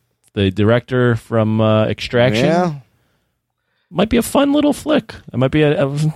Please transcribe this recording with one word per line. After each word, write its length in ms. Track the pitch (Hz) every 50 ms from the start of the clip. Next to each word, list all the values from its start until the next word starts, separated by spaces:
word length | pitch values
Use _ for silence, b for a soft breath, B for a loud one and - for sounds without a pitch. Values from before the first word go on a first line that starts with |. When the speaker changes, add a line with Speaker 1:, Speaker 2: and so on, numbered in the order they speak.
| _ _ _ _ _ _ -
Speaker 1:
The 160 | 104 98 98
director 640 | 90 101 104 107 117 120 - - 131 127 123 123 117
from, 460 | 113 - - 120 113 110 110 110 110
uh, 240 | 110 110 107 110 110
Extraction. 580 | - 101 - - - - 120 120 127 107 113 131
Speaker 2:
Yeah. 340 | 147 160 180 180 175 151 139 - _ _ _ _ _ _ _ _ _ _ _ _ _ _ _ _ _ _ _ _ _
Speaker 1:
Might 180 | - 160 202 220
be 80 | 240
a 60 | 240 226
fun 300 | - - - 285 285 277
little 200 | 302 294 294 240
flick. 400 | - - 294 302 - - - - - - -
It 60 | -
might 140 | 120 131 135
be 100 | 147 151
a, 240 | 151 147 147 - 139
a 100 | 135 143 147 156 156 -